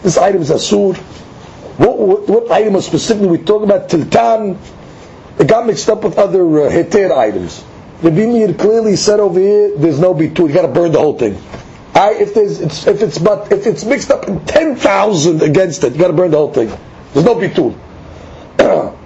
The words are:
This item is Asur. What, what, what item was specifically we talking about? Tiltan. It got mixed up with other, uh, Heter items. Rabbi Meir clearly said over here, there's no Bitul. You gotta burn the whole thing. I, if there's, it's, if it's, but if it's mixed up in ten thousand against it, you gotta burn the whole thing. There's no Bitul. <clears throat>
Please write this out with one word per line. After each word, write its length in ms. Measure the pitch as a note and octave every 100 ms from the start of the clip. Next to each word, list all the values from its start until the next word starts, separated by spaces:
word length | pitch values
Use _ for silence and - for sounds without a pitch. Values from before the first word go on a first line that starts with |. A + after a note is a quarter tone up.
This 160 | G3 D#3
item 240 | G3 F#3+
is 80 | D3
Asur. 460 | D3 - G3+ G3 E3+ - - - - - - - -
What, 220 | G#3+ -
what, 280 | G3+ G#3 -
what 220 | A3 A#3
item 220 | F#3+ G#3+
was 120 | G3 C#3+
specifically 420 | E3 - G#3+ G3
we 120 | E3
talking 300 | - G#3 G#3
about? 200 | F#3+ -
Tiltan. 680 | E3+ - - A#3 A3+ G#3 F3+ - - - - - - - -
It 80 | D3+
got 180 | A3+ A#3+
mixed 220 | G3 -
up 160 | G#3+ G#3
with 120 | E3
other, 240 | G3+ F#3 E3+ D3+
uh, 80 | C#3+
Heter 400 | F3+ E3 G3+ F#3+ D3
items. 500 | A2 G2 F2 - - - - -
Rabbi 260 | E3 D#3+ A3+
Meir 260 | A#3+ G#3+
clearly 420 | E3 G#3 A3+ A3 F#3
said 240 | G#3 G#3
over 200 | G3+ F3
here, 360 | G3 G#3 G#3 D3
there's 240 | D#3+ C#3
no 140 | F3+
Bitul. 360 | E3 D#3 D#3 E3
You 40 |
gotta 140 | D3+ E3
burn 240 | D3 E3+
the 80 | D3+
whole 180 | D3 -
thing. 180 | A2+ F#2+ - - - - - D#3+
I, 180 | G3+
if 220 | A3 G3+ A3+
there's, 260 | G3+ E3
it's, 240 | E3 - -
if 160 | F3+
it's, 160 | G3+ -
but 340 | F#3 G3 -
if 140 | F#4+ B3
it's 180 | F3 G#3+
mixed 260 | B3+ -
up 160 | - -
in 180 | F#3+ -
ten 300 | D4+ E4 B3
thousand 680 | - G3 G#3 F#3 D#3 D#3
against 420 | D#3 D3+ F#3+ C#3+
it, 100 | B2+
you 60 | D3
gotta 140 | F3+
burn 160 | D#3+ F3+
the 80 | D3+
whole 160 | D3
thing. 180 | C3+ A2+ - - - -
There's 120 | C3 F#3
no 80 | G#3
Bitul. 400 | F#3+ - C3 - - - - - - - - -
<clears throat> 340 | - D#3+ - -